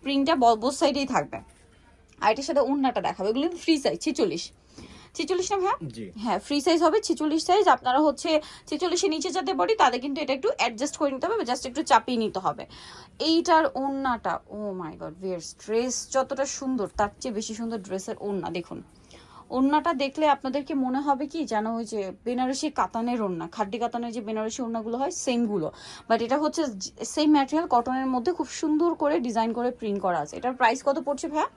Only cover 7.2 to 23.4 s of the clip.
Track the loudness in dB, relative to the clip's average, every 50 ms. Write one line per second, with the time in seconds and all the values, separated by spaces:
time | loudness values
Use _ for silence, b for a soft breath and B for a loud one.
7.2 | 0 0 0 0 2 4 4 6 6 6 4 4 2 2 4 4 4 4 2 2
8.2 | 0 2 2 2 B B B B B -8 -4 -2 0 0 0 2 2 0 0 0
9.2 | -2 -2 -2 -2 -2 -2 0 0 2 2 6 6 6 4 4 0 -4 -4 -4 -4
10.2 | -2 -2 -2 0 0 -2 0 0 0 -2 0 -2 -4 -4 -2 0 0 0 0 -2
11.2 | -2 -2 -2 -2 0 -2 -2 -4 -4 -6 -4 -4 2 4 4 4 4 2 -2 0
12.2 | 0 -2 -2 -2 -2 -2 -4 -4 -10 B B B B B B B B B B -4
13.2 | 0 2 2 2 4 6 6 6 6 4 0 -2 -4 -2 -2 -2 0 0 -2 0
14.2 | -2 -2 -4 -4 _ -10 -10 -8 -6 -6 -6 -6 -8 -10 -10 -10 -12 -12 -10 -8
15.2 | -6 -6 -6 -6 -8 -12 -16 _ -6 -2 0 0 0 0 -4 -6 -6 -2 0 0
16.2 | 0 0 -2 -4 -4 -4 -4 -6 -4 -4 -2 -2 -2 -4 0 0 -2 -2 -2 -8
17.2 | -8 -6 -4 -4 -6 -6 -8 -6 -6 -6 -6 -8 -6 -6 -6 -6 -6 -8 -10 -8
18.2 | -6 -4 -4 -4 -4 -4 -6 -6 -8 -8 -12 -14 -14 -16 B B B B B B
19.2 | B B B B B B 0 2 4 4 4 4 2 2 0 0 -2 -2 0 2
20.2 | 4 4 4 2 0 -4 -2 -4 -4 -2 -2 -2 0 0 0 -2 2 0 0 0
21.2 | 0 -6 -4 -6 -4 -2 -2 -2 0 -2 -4 -4 -6 -4 -4 -4 -4 -4 -8 -8
22.2 | _ -4 -2 0 0 -2 -2 -2 -4 -2 0 0 -2 0 0 -2 -2 0 0 0
23.2 | 0 -2 -2 -4